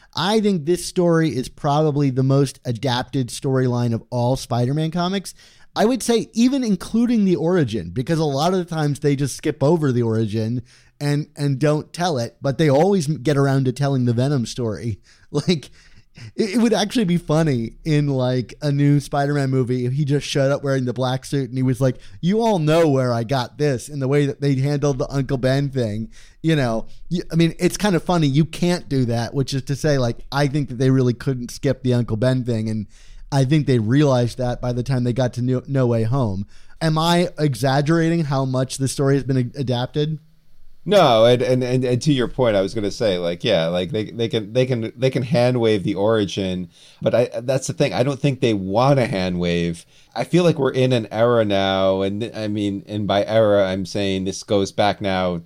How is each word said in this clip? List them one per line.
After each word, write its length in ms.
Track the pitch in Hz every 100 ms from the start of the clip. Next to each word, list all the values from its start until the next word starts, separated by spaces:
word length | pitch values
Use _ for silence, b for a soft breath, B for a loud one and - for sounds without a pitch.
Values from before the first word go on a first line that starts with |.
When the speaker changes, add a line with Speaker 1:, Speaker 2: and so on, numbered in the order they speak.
| b
Speaker 1:
I 260 | - 175 226
think 260 | 208 185 143
this 180 | 175
story 500 | - 180 175 165 160
is 140 | 113 123
probably 640 | - 147 143 156 143 139
the 120 | 127
most 380 | 131 139 135 - 131
adapted 640 | 113 127 123 - 139 123
storyline 680 | - 143 131 127 120 120
of 80 | 113 -
all 260 | 123 120 131
Spider-Man 540 | - 120 123 147 160
comics. 440 | 175 175 196 - b b b b -
I 100 | 208
would 180 | 254
say 260 | - 233 -
even 280 | 220 247 269
including 640 | 233 190 - 220 233 240
the 100 | 196
origin, 560 | 170 160 185 127 107 85
because 300 | 95 127 160
a 40 |
lot 280 | 156 135 170
of 80 | 190
the 40 |
times 360 | 170 160 147 139
they 160 | 147 139
just 200 | 143 -
skip 240 | 156 143
over 300 | 135 170 143
the 120 | 123
origin 600 | 117 110 110 110 110 123 b b b -
and, 280 | 143 147 147 -
and 220 | 143 135
don't 340 | 147 151 -
tell 240 | - 175 135
it, 180 | 117 -
but 180 | 139 135
they 120 | 156
always 380 | 135 185 202 143
get 280 | 151 139 139
around 280 | 139 135
to 80 | 131
telling 320 | 123 139 135
the 80 | 120
Venom 340 | 117 135 147 110
story. 540 | - 113 85 113 98 _ _
<laughs> 140 | _
Like, 380 | 143 170 165 - b b b - B 113 -
it, 180 | 208
it 40 | 226
would 140 | 226
actually 340 | 202 208 247 190
be 100 | 175
funny 560 | - 156 160 127 113 -
in, 220 | 160 147 147
like, 480 | 131 127 127 113 -
a 80 | 151
new 300 | 143 143 143
Spider-Man 500 | 139 143 143 147 135
movie 340 | 131 120 127
if 100 | 123
he 100 | 135
just 200 | 143 143
showed 280 | - 147 135
up 100 | 139
wearing 220 | 139 135
the 80 | 123
black 320 | 120 127 131
suit 240 | - 143 127
and 100 | 131
he 40 |
was 160 | 131 120
like, 160 | 131 - B B
"You 200 | 170 214
all 200 | 233 190
know 280 | 151 165 165
where 240 | 135 127
I 120 | 117
got 340 | 113 135 120 -
this," 300 | 147 123 -
in 100 | 143
the 80 | 131
way 200 | 147 139
that 140 | -
they 140 | 143
handled 440 | 131 143 147 143 131
the 140 | -
Uncle 260 | 139 127 135
Ben 320 | 127 135 143
thing. 420 | 131 113 104 110 b b b
You 140 | 160
know, 320 | 151 123 113 - b -
y-, 120 | 175 -
I 20 |
mean, 220 | 165 165 -
it's 180 | 175 -
kind 200 | 185 165
of 80 |
funny. 240 | - 175 147
You 160 | 139
can't 440 | 160 - 175 175 -
do 160 | 135 120
that, 280 | 117 113
which 180 | 143 131
is 100 | 139
to 120 | -
say, 240 | 139 156 139
like, 220 | 120 117 -
I 160 | 139 147
think 220 | 147 131
that 100 | 120
they 120 | 131
really 240 | 131 123
couldn't 360 | 113 139 127 120
skip 320 | - 143 123
the 120 | 127
Uncle 220 | 120 113 110
Ben 280 | 127 127
thing, 260 | 120 113 110
and 160 | 110 101 b b b -
I 120 | 139
think 220 | 131 156 139
they 140 | 123
realized 580 | 107 139 147 123 120 -
that 220 | 123 120
by 120 | 123
the 120 | 123
time 180 | 120 131
they 100 | 123
got 200 | 120 123
to 100 | 120
No, 200 | 123 127 131
No 220 | 135 123
Way 160 | 117
Home. 420 | 110 139 113 95 101 b b -
Am 160 | 160 156
I 340 | 165 170 180 -
exaggerating 840 | 151 110 131 135 147 170 160 170 143
how 180 | 135
much 340 | 135 127 131 -
the 80 | 135
story 280 | - 135
has 100 | 139
been 260 | 120 131 123 -
a-, 20 |
adapted? 600 | 127 123 127 151 151 151 - _ - - - - 160
Speaker 2:
No, 380 | 202 151 110
and, 160 | 117 123
and, 240 | 120 127
and, 180 | 123 127
and 200 | 127 123
to 100 | 156
your 160 | 135 110
point, 280 | - 120 101
I 40 |
was 140 | 95
gonna 160 | 113 101
say, 260 | - 113 90
like, 260 | 87 87
yeah, 260 | 120 92 82
like, 220 | 90 87
they, 200 | 107 107
they 180 | 110 117
can, 240 | 117 101
they 140 | 123 131
can, 260 | 120 110
they 140 | - 131
can 140 | 131
hand 360 | 120 120 123 127
wave 240 | 113 107
the 120 | 98
origin, 760 | 92 104 113 98 - 95 92 87 b b b
but 140 | 117
I, 160 | 113 123 -
that's 260 | 123 127 -
the 60 |
thing. 220 | - 139
I 80 | 90
don't 180 | 127 131
think 200 | 143 127
they 120 | 123
wanna 540 | 104 92 101 135 139 110
hand 340 | 98 92 90
wave. 460 | 87 87 85 82 - b b
I 100 | 113
feel 200 | 123 170
like 140 | 175 160
we're 140 | 131
in 200 | 131 127
an 160 | 123 107
era 320 | 107 120 120
now, 600 | 107 98 98 95 95 95
and 180 | 98 101
th-, 140 | 113
I 140 | 107 107
mean, 360 | 107 101 98 -
and 200 | 107 104
by 180 | 101
era, 400 | - 110 107 101 95
I'm 200 | 95 90
saying 380 | 107 98 95
this 180 | 95 -
goes 300 | - 104 98
back 280 | - 104 92
now 400 | 101 92 92 87